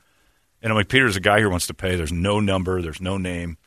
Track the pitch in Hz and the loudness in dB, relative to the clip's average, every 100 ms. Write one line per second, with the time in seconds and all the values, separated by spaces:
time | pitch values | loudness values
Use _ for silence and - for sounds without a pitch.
0 | _ _ _ _ _ _ 113 107 98 131 | _ _ _ _ _ _ -2 0 2 2
1 | 127 95 98 107 107 90 - 80 92 90 | 2 2 4 4 4 0 -4 -6 -2 -2
2 | 78 85 95 104 101 95 90 92 82 76 | -2 -2 0 0 0 0 0 -2 -4 -6
3 | 92 98 90 87 85 80 | -6 -4 -4 -6 -8 -10